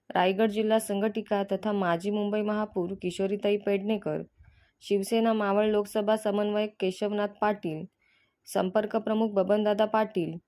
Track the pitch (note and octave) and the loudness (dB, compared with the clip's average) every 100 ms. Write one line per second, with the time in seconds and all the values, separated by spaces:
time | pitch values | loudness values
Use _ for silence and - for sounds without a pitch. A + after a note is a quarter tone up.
0 | _ F#3 F#3 G3 A3 G#3 G#3+ A3 A3 G3 | _ 0 2 4 2 2 2 2 0 -2
1 | G#3+ G#3+ G#3 G3+ G3+ F#3+ G#3+ G3+ F3+ E3+ | -2 -2 -2 -2 0 -2 -2 0 2 0
2 | G3 G#3 G#3 G#3+ G#3 G#3+ G#3+ F#3+ F3 G3 | 0 -2 0 -2 -2 -2 -2 -4 -4 -4
3 | F3+ F3 F#3+ G3+ G3+ G#3 G#3 G3+ G3+ G#3+ | -6 -4 -2 0 0 0 0 -2 0 -2
4 | - D#3 F3 _ - _ _ _ - G3+ | -2 -6 -8 _ -20 _ _ _ -2 0
5 | G3 A3+ A3+ A3 G3+ G3+ G#3+ G#3 G#3 A3 | 2 2 2 2 2 2 4 2 0 -2
6 | G#3 A3 G#3+ G3+ G#3 G#3 G#3+ - F#3+ F#3 | 0 0 2 0 0 0 -2 -2 -4 -2
7 | G#3 G#3 G#3 G#3 G#3 G#3 E3+ D#3 F#3 _ | -2 -2 -4 0 0 0 -4 -8 -10 _
8 | _ _ _ _ - G3 F#3 G#3+ G#3+ A3+ | _ _ _ _ -6 -2 0 0 0 -2
9 | A3 A3 A3 G3 F#3 G#3 G#3 G#3 G#3+ A3 | -2 0 0 2 2 2 2 2 2 2
10 | G#3+ F#3+ D#3+ E3 | 0 -2 -4 -6